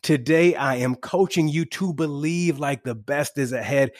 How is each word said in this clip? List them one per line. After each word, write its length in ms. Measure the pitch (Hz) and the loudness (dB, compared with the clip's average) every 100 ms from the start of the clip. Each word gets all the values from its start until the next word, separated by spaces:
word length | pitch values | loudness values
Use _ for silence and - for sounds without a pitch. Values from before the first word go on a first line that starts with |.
Today, 540 | - 151 123 160 175 160 | 2 0 4 4 4 4
I 220 | 139 123 | -2 0
am 180 | 127 123 | -2 -2
coaching 540 | - 180 185 175 156 | -4 0 2 2 0
you 160 | 156 165 | 0 -4
to 260 | - 196 | -4 -4
believe 680 | 151 160 143 156 175 175 139 | -2 -2 -2 -2 0 0 0
like 260 | 143 139 131 | -2 -4 -6
the 100 | 113 | -8
best 420 | 104 143 151 - | -4 -2 -2 -2
is 140 | 127 | -2
ahead 400 | 123 104 139 135 - | -2 0 2 0 -2